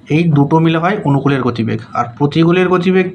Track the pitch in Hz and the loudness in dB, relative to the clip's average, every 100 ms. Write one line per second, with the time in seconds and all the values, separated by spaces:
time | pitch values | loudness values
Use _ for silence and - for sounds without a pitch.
0 | - 147 170 143 143 160 165 160 170 208 | -2 0 2 2 2 2 2 0 -2 -2
1 | 147 139 139 139 123 117 113 110 - - | 0 0 0 -2 -2 -2 -4 -4 -8 -8
2 | 117 - 143 160 165 175 180 180 180 185 | -8 -4 -2 2 2 2 2 0 2 0
3 | 185 | 0